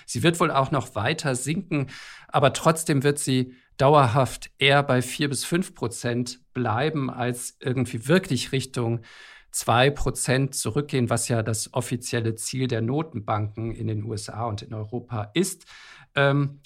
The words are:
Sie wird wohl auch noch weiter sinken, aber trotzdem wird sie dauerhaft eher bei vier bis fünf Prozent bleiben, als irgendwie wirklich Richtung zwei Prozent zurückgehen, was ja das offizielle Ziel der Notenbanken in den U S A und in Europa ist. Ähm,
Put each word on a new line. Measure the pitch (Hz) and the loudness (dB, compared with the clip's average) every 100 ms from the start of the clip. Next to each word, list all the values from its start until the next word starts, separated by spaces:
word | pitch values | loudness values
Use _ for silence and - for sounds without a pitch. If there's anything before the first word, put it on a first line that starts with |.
| - | -10
Sie | 120 | 0
wird | 156 170 | 2 2
wohl | 170 | 2
auch | 139 131 | 2 2
noch | 143 - - | 0 -2 -2
weiter | 113 165 147 123 | -2 -2 -2 -2
sinken, | - 165 180 147 135 - - - - | -2 -4 -2 -2 -2 -8 -18 -20 -4
aber | 151 139 | 4 4
trotzdem | - 165 165 - 143 | 4 4 2 2 2
wird | 143 143 | 2 0
sie | - 131 127 - _ - | 0 0 0 -6 _ 2
dauerhaft | 135 151 131 123 127 - - - | 6 8 6 4 0 -2 -16 0
eher | 139 143 | 4 6
bei | 139 127 | 4 2
vier | 123 - 147 | 0 -2 -2
bis | 147 - | -2 -2
fünf | 170 - | -2 -2
Prozent | - 117 - 123 120 123 - _ | -6 -8 -4 -4 -2 -4 -8 _
bleiben, | - 120 110 151 156 131 | -4 -2 0 0 -2 -4
als | - 123 123 - - | -4 -4 -4 -8 -8
irgendwie | - 120 120 117 113 | -4 -2 -2 -4 2
wirklich | 180 185 127 - | 2 2 -2 -2
Richtung | 135 - - 117 117 - - - - _ | -4 -4 -4 -2 -2 -6 -20 -20 -20 _
zwei | - - 113 135 | -6 2 4 4
Prozent | 143 - - - 131 139 | 2 -2 -2 0 2 0
zurückgehen, | - 120 123 143 135 117 | -2 -4 -2 -2 0 0
was | 117 - | 0 0
ja | 117 | -2
das | 110 110 - | 0 -4 -4
offizielle | - 123 123 - 120 113 110 | -6 -4 -6 -4 -2 -2 -4
Ziel | - 131 127 | -6 -4 -2
der | 117 | 0
Notenbanken | 113 143 165 113 104 110 107 - 113 | 0 -2 -4 -6 -4 -2 -2 -4 -8
in | 113 110 | -6 -4
den | 107 | -4
U | 107 110 | -4 -8
S | - | -8
A | 104 117 | -6 -6
und | 104 | -6
in | - | -8
Europa | 110 107 120 120 113 104 - | -10 -8 -8 -8 -8 -4 -2
ist. | 190 - - - - - - - | -2 -4 -16 -20 -20 -20 -6 2
Ähm, | 139 143 143 - | 4 4 0 -4